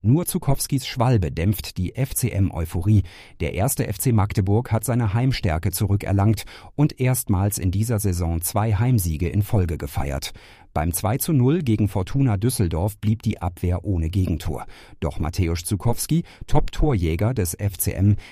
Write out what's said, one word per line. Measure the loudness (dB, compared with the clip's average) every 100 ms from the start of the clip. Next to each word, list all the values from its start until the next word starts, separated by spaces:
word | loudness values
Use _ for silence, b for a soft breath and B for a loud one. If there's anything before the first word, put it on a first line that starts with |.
Nur | 4 2
Zukowskis | 2 -4 0 0 0 -4 -4
Schwalbe | 0 2 4 2
dämpft | 0 0 0 -4 -6
die | -6
F-C-M-Euphorie. | -2 -4 -2 -2 0 0 0 -6 -2 4 4 4 B B B
Der | -6
erste | -2 -2 -2 -4
F | -2
C | 0
Magdeburg | 2 2 0 2 2 2
hat | -2
seine | 0 0 0
Heimstärke | 2 0 0 0 0 -2
zurückerlangt | -2 0 0 0 2 2 0 -4 B B
und | 0 0 2
erstmals | 0 0 0 0 0 0
in | -2
dieser | 0 0 0
Saison | 0 0 0 -2
zwei | -2 -2 0
Heimsiege | 2 2 2 2 0 0
in | 0
Folge | 2 2 2 -2
gefeiert. | -6 -4 -4 -4 -6 B B B B
Beim | -2 -2
zwei | 0 -2 -2
zu | 2
null | 4 4 2
gegen | 2 2 2
Fortuna | 0 -2 0 2 2
Düsseldorf | 0 0 0 0 -4 -2
blieb | -2 -2
die | -2 -2
Abwehr | -4 -4 -2 -2
ohne | -2 -2 0
Gegentor. | 0 0 -2 -4 -6 -10 B B B
Doch | -6 -4
Mateusz | -4 0 0 0
Zukowski, | -2 -2 0 -2 0 0 -2 B 2
Top-Torjäger | 2 2 2 2 2 0 0 0
des | 0 -2
F | -2 -6 -2
C | -4
M, | 2 4 4 B